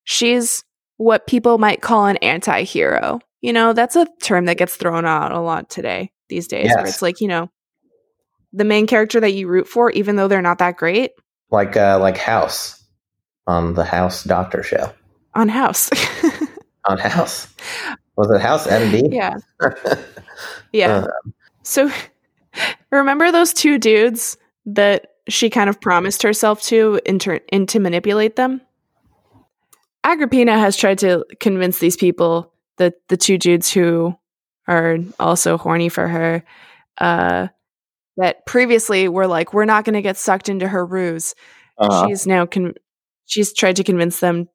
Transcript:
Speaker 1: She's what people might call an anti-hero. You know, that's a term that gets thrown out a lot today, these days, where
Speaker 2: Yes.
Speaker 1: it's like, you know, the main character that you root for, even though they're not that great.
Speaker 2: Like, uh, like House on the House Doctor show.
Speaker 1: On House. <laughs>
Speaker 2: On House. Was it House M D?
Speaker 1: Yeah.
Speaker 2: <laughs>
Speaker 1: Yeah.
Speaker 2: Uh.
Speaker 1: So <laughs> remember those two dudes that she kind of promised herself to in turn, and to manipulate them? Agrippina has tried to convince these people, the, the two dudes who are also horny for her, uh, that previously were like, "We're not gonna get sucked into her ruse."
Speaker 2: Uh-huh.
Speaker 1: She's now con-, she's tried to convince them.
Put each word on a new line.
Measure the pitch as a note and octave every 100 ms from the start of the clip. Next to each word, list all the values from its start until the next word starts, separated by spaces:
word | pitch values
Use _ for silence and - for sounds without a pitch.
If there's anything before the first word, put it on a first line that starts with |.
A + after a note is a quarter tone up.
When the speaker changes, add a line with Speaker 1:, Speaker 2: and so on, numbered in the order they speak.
Speaker 1:
She's | - - A#3+ A#3+ A#3 - - _ _ -
what | A3+ G#3+ -
people | B3 A#3+ A3+
might | G#3+ -
call | - A3+ G3+
an | G3
anti-hero. | G#2 D#3+ - A2 F#3 - C#2+ - - A#3+ - _
You | A#3+
know, | A#3 A3+
that's | A3+ A#3+ B3
a | A#3 -
term | - F#3 F3
that | F3
gets | F3+ -
thrown | F3 E3 E3
out | D#3 D3+
a | E3+
lot | E3+ D#3+ -
today, | - - F#2 F#3+ _ -
these | - F3
days, | G#3 -
where | A3+ -
Speaker 2:
Yes. | -
Speaker 1:
it's |
like, | F3+ F3+
you | G#3
know, | F3 F3 _ _ _ _ _ _ _ _ _ _
the | F#3+ G#3+
main | G#3+ G#3+
character | A3+ G#3+ A#3+
that | G#3+
you | G3 F#3
root | F#3 -
for, | A#3+ A#3+
even | - G3+ G3+
though | G3
they're | G3
not | F3 F3
that | F3+ F3
great. | E3+ G3+ C4 _ _ _ -
Speaker 2:
Like, | G#2+ G2 A2
uh, | G2+ G2
like | F#2+ F#2
House | - A2 D#2 - - - _ _ _ _ _ _ -
on | F2 E2+ E2+
the | D#2+
House | E2+ F2+ -
Doctor | - F2+ F#2 -
show. | - - - - _ _ _ -
Speaker 1:
On | A3
House. | A#3 C4 - - C#4 - - E4 -
<laughs> | D4+ - - _ G2
Speaker 2:
On | -
House. | G#2 F3 - - - - - - - - _ -
Was | G#2
it | G2+
House | A#2 D3+ -
M | G#2+ A2+
D? | G#2+ D3
Speaker 1:
Yeah. | B3+ F#2+ G#3 - -
Speaker 2:
<laughs> | C#3 - - - - - - - - - -
Speaker 1:
Yeah. | A3 F3 G2+ -
Speaker 2:
Uh. | - - - _ _
Speaker 1:
So | - - C#4 - - _ _ _
<laughs> | _ - - - -
remember | C#4 C#4 C#4+ E4+
those | E4+ E4+
two | - D4+ C#4+
dudes | A3 G#3+ A#3 A#3 - - _ _ A3
that | G#3 G3+ G3 - _ -
she | - A#3
kind | A3 G3+
of | G#3
promised | G#3 F3 F#3 G3+
herself | G#3+ G#3+ G#3+ G#3
to | - A3+ A3 G3+ -
in | F#3+
turn, | G3 E3 -
and | G3 F#3+
to | A3
manipulate | F#3+ F3 G3+ G#3 G#3+ A3
them? | B3+ C4 - _ _ _ _ _ _ _ _ _ _ _ _ _
Agrippina | D4 E4+ C4+ B3+ A#3 A3
has | G#3 G3
tried | G3+ G3
to | F#3+ F3 - -
convince | G#3+ F#3+ F3+ F3+
these | E3+ F3
people, | F3+ F3 E3+ E3 E3+ _ _ -
the, | F3+ F3 -
the | F3
two | - F#3
dudes | F3 F3 -
who | G3 E3+ E3+ E3+ F3 _ _ _ _ -
are | E3+ E3 E3 F3 -
also | E3+ F3 F3 E3
horny | - E3 E3+
for | - F3
her, | E3+ E3 E3 - - - _ _ -
uh, | F3 E3+ F2 - F#3+ _ _ _ _ _ _ -
that | F3+ - -
previously | B3 B3 A3+ A3 G3 F#3+
were | F3+ F#3+
like, | E3+ E3+
"We're | G3+ G#3+
not | G#3+ G#3+
gonna | G#3
get | G3 F#3+
sucked | - F#3+ -
into | G3 F#3+
her | G3 F3
ruse." | F#3 F3+ E3 - - - _ _ -
Speaker 2:
Uh-huh. | G#2 F#3 G3+
Speaker 1:
She's | G3 F#3+
now | F#3 F3
con-, | F#3+ F3+ - _ _ _ _ -
she's | G#3+ G3+
tried | - G3+ F#3
to |
convince | F#3+ F3+ E3+ -
them. | F3+ E3+ F3